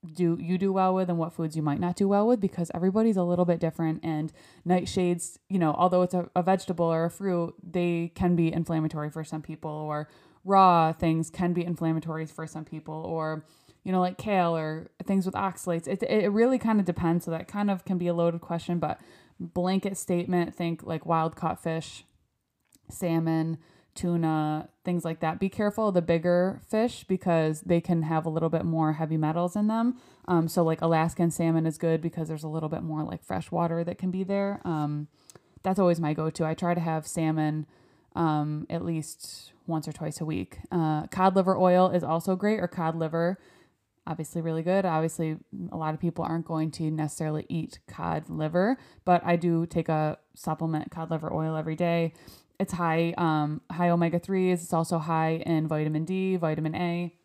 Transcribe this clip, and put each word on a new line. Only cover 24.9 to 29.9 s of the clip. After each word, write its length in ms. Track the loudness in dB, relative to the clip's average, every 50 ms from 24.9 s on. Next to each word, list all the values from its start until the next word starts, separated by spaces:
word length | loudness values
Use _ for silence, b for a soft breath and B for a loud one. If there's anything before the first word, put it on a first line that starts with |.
| -2 -2 -2
like 160 | -4 -6 -2
that. 180 | -2 -4 -2 -2
Be 100 | -4 -4
careful 400 | -2 0 0 0 0 2 0 2
of 60 | 2
the 60 | 2
bigger 600 | 2 2 0 2 4 2 4 4 2 2 -2 -6 -8
fish 380 | _ 0 0 0 0 -2 -6 -4
because 580 | _ -4 -2 2 2 2 4 4 2 0 -2
they 200 | 0 2 2 2
can 220 | 2 2 0 0 0
have 220 | 0 0 0 0
a 40 | 0
little 200 | -2 0 0 0
bit 140 | 0 0 0
more 300 | 0 0 2 2 2 2
heavy 240 | 0 -2 -2 0 0
metals 380 | 0 0 0 0 -2 -2 0
in 120 | 0 0 0
them. 300 | 0 2 0 0